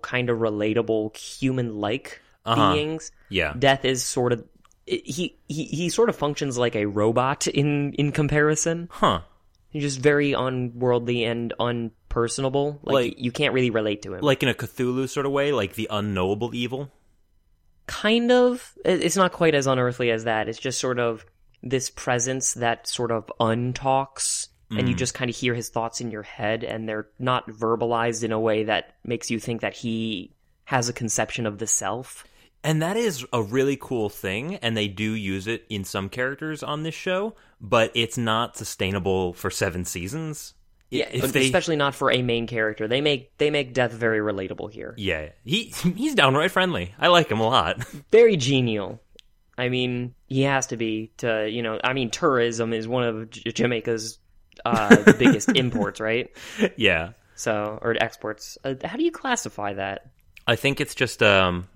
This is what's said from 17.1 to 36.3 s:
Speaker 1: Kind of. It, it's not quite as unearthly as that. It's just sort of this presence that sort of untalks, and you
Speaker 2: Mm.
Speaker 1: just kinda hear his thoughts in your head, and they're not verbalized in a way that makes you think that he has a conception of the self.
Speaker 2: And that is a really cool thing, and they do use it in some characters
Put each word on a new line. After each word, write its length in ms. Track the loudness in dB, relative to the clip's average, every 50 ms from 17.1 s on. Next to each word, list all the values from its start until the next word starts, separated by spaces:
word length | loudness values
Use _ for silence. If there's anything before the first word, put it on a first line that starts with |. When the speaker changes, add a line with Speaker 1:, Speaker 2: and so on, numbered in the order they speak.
| _ _ _ _ _ _ _ _ _ _ _ _ _ _ _
Speaker 1:
Kind 460 | -10 -6 -2 2 2 2 4 4 6 6
of. 400 | 6 6 6 2 0 -6 -14 -14 -2 0
It, 160 | 2 2 2
it's 160 | 2 2 4
not 140 | 4 2 2
quite 240 | 2 4 4 4 4
as 140 | 4 4 2
unearthly 420 | 2 2 2 2 0 0 0 0
as 140 | 0 0 0
that. 240 | 0 0 0 0 -2
It's 100 | -4 -4
just 220 | -4 -4 -4 -2
sort 180 | -2 -2 0 0
of 260 | 0 0 -2 -4 -8 -18 _ _ _ _ _ _ -6
this 220 | -4 -2 -2 -2 -4
presence 640 | -8 -6 -2 -2 0 0 0 -2 -2 -2 -2 -4 -2
that 320 | -2 -2 -2 -2 -2 -4
sort 240 | -6 -4 -4 -2 -2
of 140 | -2 -2 -4 -6 -2 0
untalks, 1080 | 2 2 2 2 0 -2 -4 -2 0 2 2 2 0 -2 -6 -6 -4 -4 -4 -4 -6 -10 _ _ _ -8
and 160 | -4 -2 0
you 80 | 0 0
Speaker 2:
Mm. 40 | 0
Speaker 1:
just 160 | -2 -4 -4
kinda 180 | -4 -4 -4 -4
hear 220 | -4 -4 -4 -4
his 160 | -4 -6 -6
thoughts 280 | -6 -6 -6 -4 -6 -8
in 100 | -8 -8
your 120 | -8 -10 -12
head, 400 | -14 -10 -6 -2 -2 -2 -2 -4
and 240 | -6 -8 -6 -6
they're 220 | -6 -6 -6 -8 -10 _ -4
not 280 | 0 0 0 0 -2 -6
verbalized 760 | -6 -2 0 2 2 2 2 0 2 2 2 0 0 0 -2
in 100 | -2 0
a 60 | 0
way 240 | 2 2 2 2 2
that 320 | 0 0 0 -2 -4 _ _ -8
makes 280 | -6 -6 -6 -4 -4
you 80 | -6 -4
think 220 | -4 -6 -6 -4 -4
that 100 | -6 -6
he 600 | -6 -6 -4 -4 -2 -4 -4 -6 -6 -8 -12 _ _ _ _ _ _ _
has 220 | -2 0 0 0 -2
a 20 | -4
conception 540 | -4 -4 -2 -2 -2 -2 -2 -4 -4 -4
of 100 | -4 -4 -4
the 80 | -4
self. 600 | -2 -2 -2 -2 -4 -6 -6 -8 -12 -16 -20 -20 -20 _ _ -20 _ _ _ -2
Speaker 2:
And 180 | 0 0 0 0
that 140 | 0 0 0
is 260 | 0 -2 -2 -4 -6 -4 -2
a 100 | -2 -2
really 340 | 0 2 2 2 2 0 -2
cool 280 | -4 -4 -2 -2 -2 -2
thing, 460 | -4 -6 -6 -4 -4 -4 -4 -6 -8
and 200 | -4 -4 -2 0
they 120 | 0 0 -2
do 240 | -2 -2 -2 -2 -2
use 340 | -2 -2 -4 -4 -4 -4
it 180 | -4 -6 -6 -6 -8
in 140 | -8 -8 -6
some 240 | -6 -6 -6 -6 -4
characters 520 | -4 -4 -4 -4